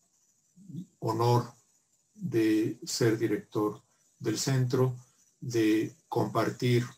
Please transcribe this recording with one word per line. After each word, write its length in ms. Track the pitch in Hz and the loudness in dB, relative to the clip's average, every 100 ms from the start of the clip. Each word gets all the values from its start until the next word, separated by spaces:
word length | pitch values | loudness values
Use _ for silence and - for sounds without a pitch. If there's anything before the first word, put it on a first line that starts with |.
| _ _ _ _ _ _ 196 135 - _ | _ _ _ _ _ _ -16 -16 -16 _
honor 520 | 117 113 120 123 - - _ _ _ _ _ | -4 0 2 2 0 -14 _ _ _ _ _
de 680 | 214 180 117 110 107 113 - | -12 -4 0 2 2 0 -6
ser 340 | - - 120 113 | -10 0 0 2
director 640 | 113 104 - 110 104 - _ _ _ _ | -2 -4 -4 -4 -4 -4 _ _ _ _
del 180 | 123 107 | -6 -4
centro, 580 | - 131 127 127 127 - - _ _ _ | 0 0 0 2 0 -2 -16 _ _ _
de 560 | 131 117 107 107 - - _ | -4 2 2 2 0 -8 _
compartir 760 | 117 107 113 113 - 123 120 120 | -4 -2 0 -2 -2 2 2 0